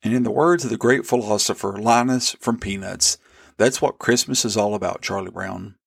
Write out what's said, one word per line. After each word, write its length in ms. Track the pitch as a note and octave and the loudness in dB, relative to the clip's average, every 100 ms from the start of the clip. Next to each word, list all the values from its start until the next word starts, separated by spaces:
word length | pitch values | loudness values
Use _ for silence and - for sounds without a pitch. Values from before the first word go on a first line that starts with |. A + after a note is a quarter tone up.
And 100 | G#2 | 0
in 120 | B2 | 0
the 60 | A#2+ | 0
words 320 | G#2 D#3+ F3 | 2 2 2
of 40 | B2+ | 0
the 80 | G#2+ | -2
great 300 | A#2 C3+ C3 | 2 2 2
philosopher 720 | B2 G#2+ G#2+ - G#2 G2 G2+ | -2 0 0 0 -2 -4 -2
Linus 580 | A2 A#2+ B2 B2+ - - | 2 4 4 0 -2 -4
from 220 | - A#2 | -4 -4
Peanuts, 560 | - G2 F#2+ F#2+ - - _ _ - _ | -4 -6 -6 -2 -2 -2 _ _ -20 _
"That's 240 | A2+ C3 | 2 2
what 180 | D3 - | -2 -2
Christmas 460 | - B2 - C3 | 0 2 2 -2
is 140 | A#2 G#2 | 0 0
all 160 | G#2 | 0
about, 260 | G#2 F#2 - | 0 -4 -6
Charlie 300 | - G2 F#2 | -6 -6 -8
Brown." 460 | - F#2+ G2 G2 G2 | -8 -8 -8 -10 -16